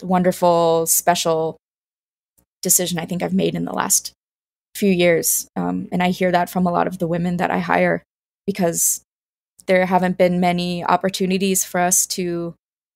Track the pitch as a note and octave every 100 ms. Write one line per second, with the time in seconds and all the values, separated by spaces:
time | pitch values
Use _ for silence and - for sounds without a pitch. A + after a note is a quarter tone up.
0 | F3+ F#3 F3+ F3 F3 E3+ E3+ E3 E3 -
1 | - F3 E3+ D#3+ D#3+ - _ _ _ _
2 | _ _ _ _ _ _ F#3+ - F3 E3+
3 | E3+ F3+ F3 F#3 E3+ E3+ E3+ - - -
4 | - - _ _ _ _ _ - G3+ F3+
5 | F3 E3 D#3+ - - - F3 F3+ F#3 F3+
6 | F3+ F#3 F#3 F3 F3 F3+ F3+ F3 E3+ F#3
7 | E3+ E3+ F3 F3 F3 F#3 F3 F3 F3+ F3
8 | - _ _ _ - G3 E3+ E3 - -
9 | _ _ _ _ _ _ - F#3 F#3 F#3
10 | F3+ F#3 F3+ F3+ F3+ F3 F3 F3 - F3+
11 | F#3+ - F#3 F#3 G3 F#3 - F3+ F3 F3+
12 | - - F3 E3+ E3+ - _ _ _